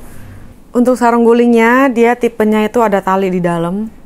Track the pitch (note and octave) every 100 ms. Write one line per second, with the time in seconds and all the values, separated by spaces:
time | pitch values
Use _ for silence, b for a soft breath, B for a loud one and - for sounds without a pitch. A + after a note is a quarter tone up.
0 | B B B B B - - A#3+ A#3+ B3+
1 | A#3+ A#3+ A3+ A#3 A#3+ A#3 A3+ B3+ C#4 A3+
2 | A#3 A#3+ A#3 - G#3+ G#3+ G#3+ A#3+ A3 G3
3 | F#3+ F#3+ F#3+ F#3 F3 E3+ E3+ G3 A3 -